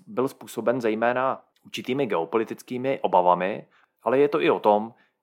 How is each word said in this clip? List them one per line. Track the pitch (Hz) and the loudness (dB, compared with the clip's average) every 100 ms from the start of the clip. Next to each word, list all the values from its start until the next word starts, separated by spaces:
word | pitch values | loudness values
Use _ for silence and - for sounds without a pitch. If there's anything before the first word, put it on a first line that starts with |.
| - | -10
byl | 104 131 | -4 -4
způsoben | - 107 - 110 127 | -6 -14 -6 -2 0
zejména | 113 110 117 123 131 117 _ _ - | -2 0 0 0 -2 -4 _ _ -16
určitými | - 113 135 127 | -10 -6 -2 -2
geopolitickými | 85 82 113 110 113 - 123 131 131 | -2 -2 -2 -2 -8 -10 -6 -4 -4
obavami, | 98 90 90 90 92 120 - _ _ _ | 2 4 4 4 2 -6 -12 _ _ _
ale | 113 131 | 0 2
je | 143 | 2
to | 151 | 2
i | 139 | 2
o | 92 | 2
tom, | 107 104 113 - _ _ | 4 2 0 -12 _ _